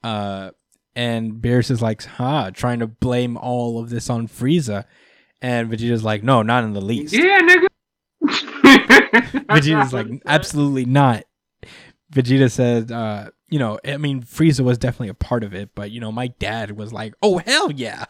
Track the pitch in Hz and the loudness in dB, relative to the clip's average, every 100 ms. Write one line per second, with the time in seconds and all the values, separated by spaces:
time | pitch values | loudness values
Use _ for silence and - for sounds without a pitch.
0 | 120 107 101 98 95 - _ _ _ - | -6 -6 -6 -8 -12 -16 _ _ _ -6
1 | 120 117 113 110 120 123 117 123 113 110 | -4 -4 -6 -6 0 2 2 0 0 -4
2 | - - 127 147 98 92 127 120 113 113 | -10 -6 -4 -2 -4 -4 -4 -4 -6 -4
3 | 127 123 123 117 120 123 120 117 117 117 | -2 0 -2 -6 -6 -4 -4 -6 -6 -8
4 | - 120 117 - 123 175 127 101 98 _ | -4 -4 -6 -6 0 0 0 -6 -8 _
5 | _ _ _ _ 127 120 117 110 117 117 | _ _ _ _ -4 -2 -2 -4 -2 -2
6 | 107 107 110 131 110 123 110 101 98 120 | 0 -2 2 2 4 0 0 -4 -4 -4
7 | 302 214 359 392 339 359 359 _ _ _ | -2 2 4 4 6 6 4 _ _ _
8 | _ _ 320 - - - - 277 - 415 | _ _ -2 -2 -8 4 8 8 8 6
9 | - 226 247 269 - 208 143 156 131 123 | 6 0 0 -6 2 2 4 2 0 -2
10 | 110 135 - 151 151 151 143 135 123 135 | -6 -10 0 0 0 -2 0 0 2 4
11 | 139 110 - _ _ _ - - - _ | 4 2 -6 _ _ _ -20 -20 -20 _
12 | _ 139 123 135 131 - 123 120 113 117 | _ -2 2 4 4 2 0 0 -2 -6
13 | 110 104 104 _ _ 151 120 107 123 143 | -6 -8 -12 _ _ -4 -2 -6 -8 -6
14 | 147 135 120 - 160 139 127 123 127 120 | -4 -6 -8 2 2 4 2 0 -2 -4
15 | 113 - - 123 107 95 101 - 101 113 | -8 -8 -4 -4 -4 -10 -12 -12 -12 -10
16 | 113 110 127 120 101 113 104 104 104 107 | -10 -8 -8 -8 -8 -6 -8 -10 -12 -10
17 | 110 - 214 180 170 285 403 139 117 - | -12 -2 0 0 0 -2 0 -4 -8 -10
18 | - | -14